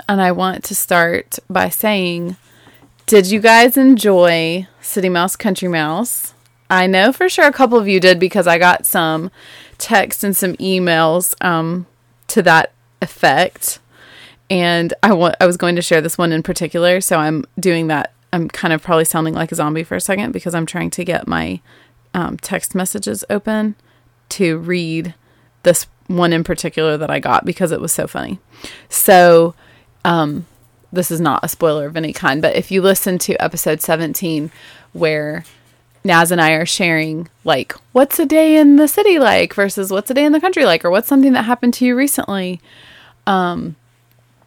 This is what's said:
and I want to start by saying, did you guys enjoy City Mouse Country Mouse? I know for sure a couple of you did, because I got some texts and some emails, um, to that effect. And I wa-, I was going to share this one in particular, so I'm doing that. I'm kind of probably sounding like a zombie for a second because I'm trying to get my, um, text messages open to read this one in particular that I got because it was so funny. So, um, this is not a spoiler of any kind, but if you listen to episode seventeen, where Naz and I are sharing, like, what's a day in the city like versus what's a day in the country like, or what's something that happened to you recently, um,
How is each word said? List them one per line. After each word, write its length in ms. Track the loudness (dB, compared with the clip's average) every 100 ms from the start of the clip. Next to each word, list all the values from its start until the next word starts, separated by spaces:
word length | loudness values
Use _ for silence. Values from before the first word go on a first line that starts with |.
| -2
and 120 | 0
I 120 | 0
want 320 | 0 -4 -6
to 100 | -8
start 640 | -8 0 2 2 -2 -6 -14 -6
by 200 | -2 -2
saying, 680 | -2 -2 -2 -2 -4 -8 -12 _ _ _ _ _ _ 4
did 220 | 4 4
you 120 | 2
guys 380 | 4 6 6 6
enjoy 880 | 6 6 4 4 4 2 -2 -4 -8 _
City 260 | -8 -4 -2
Mouse 280 | 0 -2 -2
Country 320 | -4 -2 -2
Mouse? 680 | -2 -2 -4 -6 -8 -10 -14 _ _ -2
I 180 | 2 4
know 260 | 4 2
for 180 | 2 -2
sure 160 | 2 2
a 60 |
couple 260 | 4 4 4
of 100 | 2
you 120 | 4
did, 180 | 4 4
because 280 | 2 0 2
I 120 | 4
got 260 | 4 2
some 460 | -2 -2 0 -2 -6 -14 -20 -20 -20 -14
texts 440 | -2 0 0 -4
and 140 | -4 -2
some 160 | -4 -4
emails, 800 | -2 0 0 2 2 0 -4 -4
um, 440 | -2 -2 -4 -6 -10 _ _ _ -4
to 160 | 0
that 300 | 4 4 2 _ _ _
effect. 800 | -12 -2 0 2 -2 -4 -10 -10 _ _ -20 -20 -20 _ -4
And 420 | -2 0 0 -2 0
I 100 | 2
wa-, 220 | 4 2 2
I 60 | 0
was 120 | 2
going 180 | -2 -2
to 60 |
share 180 | 0 0
this 180 | 0 -2
one 140 | -2
in 100 | -2
particular, 580 | -4 -6 -6 -2 0 0
so 180 | 0 0
I'm 260 | 0 -4 -6 -4
doing 260 | -2 0 -2
that. 260 | -4 -6 _ _
I'm 160 | -6 -6
kind 260 | -6 -4
of 80 | -4
probably 220 | 0 0
sounding 300 | 0 -2 -2
like 180 | -4 -6
a 20 |
zombie 300 | -4 -4 -4
for 100 | -6
a 60 | -6
second 320 | -4 -4 -6
because 220 | -8 -6
I'm 120 | -6 -6
trying 240 | -6 -8
to 140 | -6
get 220 | -6 -6 -4
my, 340 | -6 -6 -8 -14 _ _ _ _
um, 220 | -8 -6 -8
text 360 | -8 -8 -6
messages 500 | -6 -6 -6 -8 -8 -6
open 440 | -6 -4 -4 -4 -8 _ _ _ _ -12
to 280 | -2 -2 -2
read 560 | -4 -4 -4 -6 -8 -12 _ _ _ _
this 240 | 0 0 -4 _ -6
one 240 | -2 0
in 120 | 0
particular 520 | -2 -6 -6 -2 -2 -2
that 140 | -4
I 100 | -4
got 240 | 0 0
because 280 | -2 -4 -4
it 80 | -4
was 120 | -4
so 140 | -6 -6
funny. 320 | -8 -10 -12 _ -20 -20 -20 _
So, 680 | 0 6 8 8 6 4 -4 _ _ _ _
um, 420 | -2 -2 -2 -6 -12 _ _ _ _
this 200 | -6 -4
is 100 | -2
not 240 | -2 -2
a 40 | -4
spoiler 360 | -2 -2 0
of 140 | -4 -6
any 160 | -8
kind, 260 | -4 -2 0
but 160 | 0 -2
if 140 | -2
you 100 | 0
listen 380 | 2 2 -2 -2
to 160 | -2
episode 480 | -2 -4 -4 -4 -4
seventeen, 680 | -2 -2 -4 -6 -6 -6 -8 -12 -20 -20 _
where 500 | -4 -2 -2 -6 -10 -14 _ _ _ _ _
Naz 300 | 2 2 4
and 80 | 2
I 120 | 2
are 120 | 2
sharing, 640 | -2 -2 0 0 -2 -6 -12 _
like, 300 | -2 -2 -2 -12 _
what's 260 | 2 2 0
a 60 |
day 320 | 2 4 4 6
in 200 | 8 8
the 120 | 6
city 300 | 2 2 4
like 340 | 4 2 0
versus 380 | -2 -2 -2 -4
what's 200 | -4 -2
a 40 |
day 100 | 0
in 80 | 2
the 80 | 2
country 240 | 0 0
like, 220 | 2 2 2
or 40 |
what's 180 | 0 2
something 260 | 2 4
that 80 | 2
happened 320 | 0 -2 -2
to 100 | 0
you 100 | 0
recently, 680 | 0 -2 -2 -6 -6 -6 -10 _ -20 -20 -20 -20 _ -4
um, 500 | -2 -2 -6 -10 -14 _ _ _ _ _ _